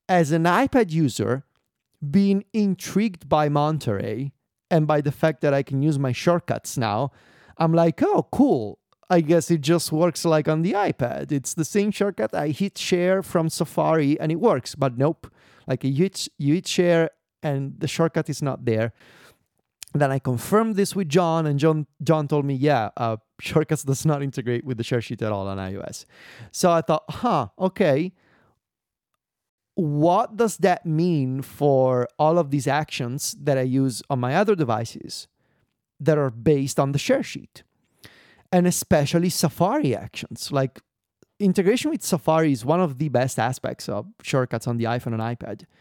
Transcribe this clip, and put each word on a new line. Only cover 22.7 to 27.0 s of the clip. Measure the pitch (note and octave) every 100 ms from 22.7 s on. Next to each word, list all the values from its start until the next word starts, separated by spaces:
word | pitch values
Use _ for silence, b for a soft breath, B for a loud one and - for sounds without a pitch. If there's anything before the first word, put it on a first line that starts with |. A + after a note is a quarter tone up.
| C3+ G#2 -
uh, | A#2 G#2+ _ -
Shortcuts | - D#3 D3+ D#3
does | C3+ C3+ D#3
not | C#3+
integrate | C#3+ C3+ A2+ A#2+ C3
with | A#2
the |
share | A#2+ B2
sheet | - A2+
at | G#2+
all | G2+ G2
on | G2
I | F#2+ G2
O |
S." | - - - B B B B
So | - F3+
I | E3
thought, | D#3+ D#3